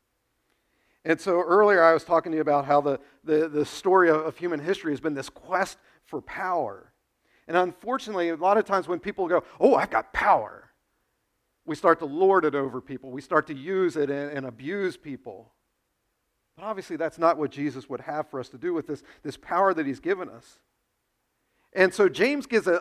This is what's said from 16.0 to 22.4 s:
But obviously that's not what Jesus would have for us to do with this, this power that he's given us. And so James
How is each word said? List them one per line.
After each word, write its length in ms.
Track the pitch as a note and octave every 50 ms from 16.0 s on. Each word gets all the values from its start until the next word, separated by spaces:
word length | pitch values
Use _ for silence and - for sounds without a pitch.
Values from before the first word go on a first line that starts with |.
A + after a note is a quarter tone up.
| _ _ _ _ _ _ _ _ _ _ _
But 80 | - F3+
obviously 320 | G#3+ A3 F#3+ F3+ - F3
that's 220 | C#3+ E3 D3+ - E3
not 200 | E3 E3 E3 D3+
what 120 | D3+ C3+
Jesus 380 | - C#3 C#3+ D3 B2+ C3 - -
would 140 | C3+ B2
have 260 | - - D3 D3+ C#3+ -
for 100 | - C3
us 120 | A#2+ -
to 80 | - A#2+
do 160 | C3+ F3+ F3
with 120 | D#3+ -
this, 160 | - D3 B2+ _ _ - _
this 160 | - D3+ - -
power 340 | - - F3 F3 G3 F#3+
that 140 | F#3 E3 D3+
he's 120 | C3+ C3 -
given 300 | - E3 G3 F#3 F3 A#2
us. 300 | G#2+ A#2+ _ _ _ _ _ _ _ _ _ _ _ _ _ _ _ _ _ _ _ _ _ _ _ _ _ _
And 220 | - F#3+ F#3 F#3 F#3
so 140 | - G3+ F#3
James 380 | - C#3+ G3 C4 D4 C#4+